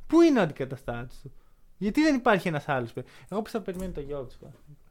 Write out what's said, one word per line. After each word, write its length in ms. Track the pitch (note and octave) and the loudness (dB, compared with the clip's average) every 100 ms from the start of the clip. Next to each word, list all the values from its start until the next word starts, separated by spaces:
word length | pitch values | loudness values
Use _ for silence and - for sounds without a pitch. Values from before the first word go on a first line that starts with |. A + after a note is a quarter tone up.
| - | 2
Πού 140 | D#4+ | 6
είναι 180 | E4+ C4 | 8 6
ο 40 | |
αντικαταστάτης 800 | F3 C3+ C3 C3+ - A#2+ B2 - | 2 -2 -8 -8 -8 -10 -10 -16
του; 120 | C3 - - _ - - | -18 -20 -20 _ -20 -6
Γιατί 240 | G3+ B3 | -2 2
δεν 120 | D#4 | 4
υπάρχει 340 | C4+ A#3 G3 F3+ | 4 4 2 0
ένας 200 | D3+ - | -4 -2
άλλος 240 | C3+ A#2 | -2 -4
παίχτης; 200 | - - - - | -8 -14 -18 -10
Εγώ 120 | G3 | -8
πιστεύω 220 | G#3+ A3+ | -6 -6
περιμένει 280 | G3 F3+ F#3 | -6 -8 -8
το 80 | - | -8
Γιώργος. 380 | C#3 C#3+ B2+ - - - - D3 - | -8 -10 -10 -16 -20 -20 -20 -20 -20